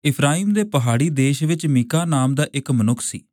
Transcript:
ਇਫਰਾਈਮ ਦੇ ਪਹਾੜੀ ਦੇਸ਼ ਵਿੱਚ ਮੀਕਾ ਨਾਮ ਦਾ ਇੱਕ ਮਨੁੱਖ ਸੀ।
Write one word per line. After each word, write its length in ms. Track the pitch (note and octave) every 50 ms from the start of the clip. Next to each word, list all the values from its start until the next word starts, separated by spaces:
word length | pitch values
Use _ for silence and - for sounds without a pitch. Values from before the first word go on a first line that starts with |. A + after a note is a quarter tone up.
| -
ਇਫਰਾਈਮ 480 | D3 C#3 - C#3+ C#3+ D3+ E3+ G3+ G3+ G#3
ਦੇ 120 | G#3 G#3
ਪਹਾੜੀ 460 | G#3 - C#3+ A#2+ A#2+ A#2 A#2 C#3+ E3+
ਦੇਸ਼ 320 | D3+ C3+ C3 C3+ C#3+ - D#3
ਵਿੱਚ 240 | D3+ F3 D#3+ E3+
ਮੀਕਾ 380 | D#3 C#3 B2+ A#2+ A#2 - D#3+ E3+
ਨਾਮ 300 | E3 D#3 C3+ C3 C3 C#3
ਦਾ 120 | B2+ B2+ - -
ਇੱਕ 160 | C#3 C3+ -
ਮਨੁੱਖ 300 | C3+ A#2+ G#2+ A2 A#2+ -
ਸੀ। 240 | - - - A#2+ - _